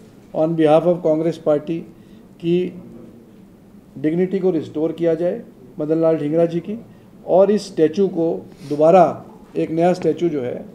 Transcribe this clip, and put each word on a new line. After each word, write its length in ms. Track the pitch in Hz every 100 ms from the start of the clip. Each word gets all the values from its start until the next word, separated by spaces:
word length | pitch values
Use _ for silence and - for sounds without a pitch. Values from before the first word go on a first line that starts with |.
| - - - 156
on 200 | 160 160
behalf 320 | 151 160 170
of 140 | 175 170
Congress 340 | 156 165 160 156
Party 320 | 151 151 165 - - - - - -
कि 400 | 170 175 180 - - - - - - - - - - - - 139
dignity 420 | 151 165 185 190
को 120 | 185
restore 400 | 160 117 151 160
किया 220 | 160 165
जाए 280 | 160 175 233 - - - -
मदन 220 | 151 160
लाल 160 | 160 160
ढींगरा 280 | 147 165 170
जी 140 | 170
की, 200 | 196 233 - - - - -
और 240 | 175 196
इस 140 | 208 -
स्टैचू 420 | - 156 196 190
को 380 | 165 165 190 - - 139
दोबारा 560 | 147 160 185 151 117 - - - 156
एक 160 | 156
नया 220 | 160 180
स्टैचू 360 | 175 160 156 170
जो 120 | 147
है 240 | 123 - -